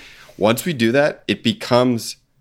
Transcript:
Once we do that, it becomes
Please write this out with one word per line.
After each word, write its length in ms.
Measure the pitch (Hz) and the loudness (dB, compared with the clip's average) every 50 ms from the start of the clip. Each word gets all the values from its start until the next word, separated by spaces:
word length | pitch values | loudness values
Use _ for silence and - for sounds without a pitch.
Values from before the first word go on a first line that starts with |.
| - - - - - - - - | -18 -20 -20 -20 -20 -18 -8 -2
Once 260 | 92 107 123 123 - | 0 0 0 0 -2
we 80 | 185 160 | -6 -4
do 200 | 120 117 113 120 | 0 0 2 2
that, 320 | 139 143 151 - - - - | 2 0 0 -2 -4 -4 -6
it 140 | 104 - - | -4 -2 -2
becomes 760 | 120 104 - - - 127 120 123 127 120 113 - - - - _ _ _ _ | -4 -4 -4 -2 0 2 2 4 2 0 -2 -4 -10 -14 -16 _ _ _ _